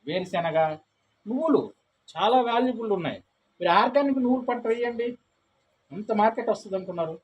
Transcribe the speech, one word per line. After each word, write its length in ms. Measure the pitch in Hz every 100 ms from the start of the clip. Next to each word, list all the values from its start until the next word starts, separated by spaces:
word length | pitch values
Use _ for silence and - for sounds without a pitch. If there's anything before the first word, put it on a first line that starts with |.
| -
వేరుశెనగ, 520 | 180 185 180 165 156 156 156 _ _ _ _ 208
నువ్వులు 340 | 262 320 220 - _ _ _ -
చాలా 240 | 160 202 254 233
వాల్యుబుల్ 440 | 233 254 226 226 190
ఉన్నాయి. 240 | 151 101 _ _ _ _
మీరు 120 | 175 180
ఆర్గానిక్ 420 | 254 269 277 269
నువ్వులు 200 | 247 254 233
పంట 140 | 240 226
వేయండి, 360 | 233 240 233 240 240 _ _ _ _ _ _ _ 160
ఎంత 140 | 214 208
మార్కెట్ 300 | 220 226 233
వస్తుంది 220 | 202 202 190
అనుకున్నారు? 360 | 185 170 160 165